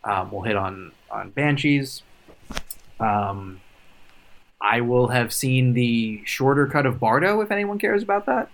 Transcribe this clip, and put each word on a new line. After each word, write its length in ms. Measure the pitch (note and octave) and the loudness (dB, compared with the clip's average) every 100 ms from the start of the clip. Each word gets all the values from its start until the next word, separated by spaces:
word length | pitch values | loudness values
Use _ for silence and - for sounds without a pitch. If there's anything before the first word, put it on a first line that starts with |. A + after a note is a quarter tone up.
Um, 280 | A2 G2 F#2 | -2 -2 -4
we'll 120 | G2+ | -6
hit 120 | A2+ G2+ | -2 -2
on, 360 | F#2+ F#2+ F2 - _ | -2 -8 -16 -20 _
on 220 | G#2+ F#2+ | -12 -8
Banshees. 720 | A#2 D3 C#3 D3 C#3+ C3+ - - - - - - - - - - - | -2 0 2 2 2 0 -10 -18 -20 -20 -20 -12 -10 -10 -16 -18 -4
Um, 640 | A2+ G#2 G2+ G2 G2 F#2 - - - - - - - - _ _ | 0 0 -2 -8 -12 -16 -20 -20 -20 -20 -20 -20 -20 -20 _ _
I 180 | G#2 A#2 | 0 2
will 260 | A#2+ B2 B2 | 2 2 4
have 260 | B2 A2+ | 2 0
seen 400 | - C3+ B2+ B2+ | -2 0 2 4
the 480 | A#2+ A#2+ A#2 A2 G#2+ | 4 2 2 0 -6
shorter 440 | - - C3 C#3+ C#3 | -8 0 2 4 2
cut 180 | D3 C3+ | 2 0
of 140 | - | 0
Bardo, 420 | A2 B2+ F#3 G#3 | 2 2 2 0
if 80 | G#3 | 0
anyone 300 | G3+ G3+ G#3 | -2 -2 -2
cares 240 | G#3+ G3+ | 0 0
about 240 | G3+ G3+ G#3 | 0 -2 0
that. 220 | B3+ - | -2 -2